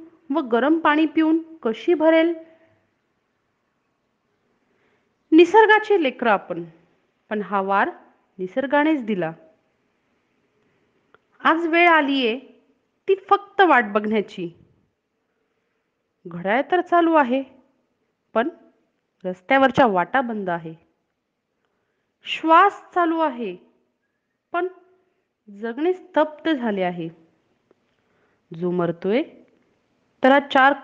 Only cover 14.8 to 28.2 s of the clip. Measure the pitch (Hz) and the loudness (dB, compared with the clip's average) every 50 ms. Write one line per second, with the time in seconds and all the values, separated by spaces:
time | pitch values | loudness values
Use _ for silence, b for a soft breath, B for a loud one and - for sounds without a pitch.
14.8 | _ _ _ _ _ _ _ _ _ _ _ _ _ _ _ _ _ _ _ _ | _ _ _ _ _ _ _ _ _ _ _ _ _ _ _ _ _ _ _ _
15.8 | _ _ _ _ _ _ _ _ _ 180 170 170 180 190 214 262 285 - 359 349 | _ _ _ _ _ _ _ _ _ -16 -14 -8 -4 -2 -2 -2 -2 -2 -2 -2
16.8 | 349 349 349 349 339 330 330 311 285 233 247 269 269 - - _ _ _ _ _ | -2 0 0 2 2 4 2 2 2 2 -2 -4 -4 -8 -16 _ _ _ _ _
17.8 | _ _ _ _ _ _ _ _ _ _ - 214 247 320 - - _ _ _ _ | _ _ _ _ _ _ _ _ _ _ -4 -4 -4 -4 -8 -12 _ _ _ _
18.8 | _ _ _ _ _ _ _ _ - 185 180 - _ - 269 269 269 262 247 - | _ _ _ _ _ _ _ _ -12 -12 -12 -12 _ -2 2 2 2 2 2 2
19.8 | 269 226 196 180 170 - - 269 254 233 226 214 196 180 170 170 165 160 165 160 | 2 2 2 -2 -2 -2 -2 -4 -4 -4 -8 -8 -6 -6 -8 -8 -8 -14 -18 -18
20.8 | _ _ _ _ _ _ _ _ _ _ _ _ _ _ _ _ _ _ _ _ | _ _ _ _ _ _ _ _ _ _ _ _ _ _ _ _ _ _ _ _
21.8 | _ _ _ _ _ _ _ _ _ - - - - 320 320 339 392 403 392 - | _ _ _ _ _ _ _ _ _ -14 -12 -6 0 4 4 6 6 4 0 -4
22.8 | - - - 359 339 330 330 330 320 302 247 240 233 190 180 180 _ _ _ _ | -16 -8 -4 -2 -2 -2 0 -2 -2 -4 -4 -6 -10 -10 -12 -14 _ _ _ _
23.8 | _ _ _ _ _ _ _ _ _ _ _ _ _ _ - 339 359 359 - - | _ _ _ _ _ _ _ _ _ _ _ _ _ _ -6 -6 -6 -6 -10 -16
24.8 | _ _ _ _ _ _ _ _ _ _ _ _ _ 214 202 202 220 226 233 269 | _ _ _ _ _ _ _ _ _ _ _ _ _ -20 -16 -12 -12 -10 -8 -4
25.8 | 311 359 370 370 - - - 294 311 302 302 - - 330 320 254 240 226 208 190 | -2 -2 -4 -4 -10 -4 0 0 0 0 -4 -6 -4 -4 -4 -2 -4 -4 -4 -2
26.8 | 185 175 175 175 160 165 165 _ _ _ _ _ _ _ _ _ _ _ _ _ | -4 -4 -4 -6 -10 -12 -12 _ _ _ _ _ _ _ _ _ _ _ _ _
27.8 | _ _ _ _ _ _ _ _ | _ _ _ _ _ _ _ _